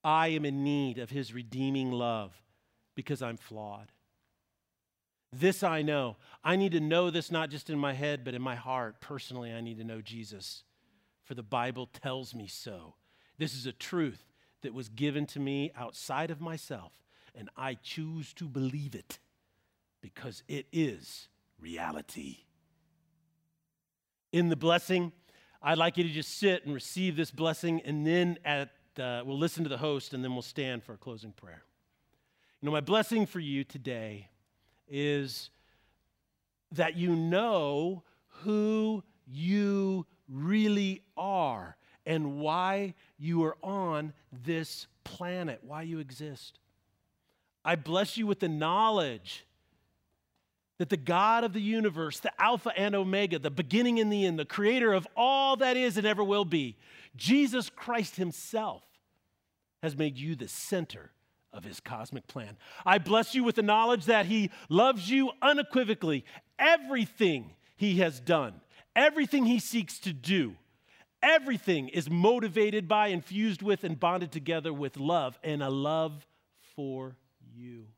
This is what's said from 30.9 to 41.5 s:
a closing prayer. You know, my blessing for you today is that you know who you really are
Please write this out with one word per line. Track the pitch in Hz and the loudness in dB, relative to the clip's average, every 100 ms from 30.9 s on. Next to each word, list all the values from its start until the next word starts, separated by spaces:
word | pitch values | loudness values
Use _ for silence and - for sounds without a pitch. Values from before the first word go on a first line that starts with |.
a | 104 | -16
closing | - 113 107 | -14 -14 -16
prayer. | - 95 80 _ _ _ _ _ _ _ _ _ _ | -20 -20 -20 _ _ _ _ _ _ _ _ _ _
You | 143 | -2
know, | |
my | 151 | -2
blessing | 143 214 214 226 202 | 2 2 4 0 0
for | 180 | -2
you | 151 139 135 | -4 -4 -4
today | 147 127 120 110 104 95 _ _ _ _ _ _ | -10 -8 -8 -8 -12 -16 _ _ _ _ _ _
is | 139 147 143 135 - - _ _ _ _ _ _ _ _ _ _ _ _ | -2 0 0 -2 -10 -14 _ _ _ _ _ _ _ _ _ _ _ _
that | 160 165 165 | 0 0 2
you | 175 | 2
know | 165 165 180 233 196 147 143 170 185 _ _ _ - | 2 2 2 2 2 2 0 -2 -4 _ _ _ -8
who | 185 214 214 220 220 214 - _ - | -2 2 2 2 0 -2 -8 _ -14
you | 135 170 208 202 196 190 190 165 _ - | -6 0 2 2 2 0 -2 -6 _ -12
really | 135 156 214 214 202 196 190 _ - | -6 0 2 4 2 0 -4 _ -6
are | 190 190 147 | -2 0 0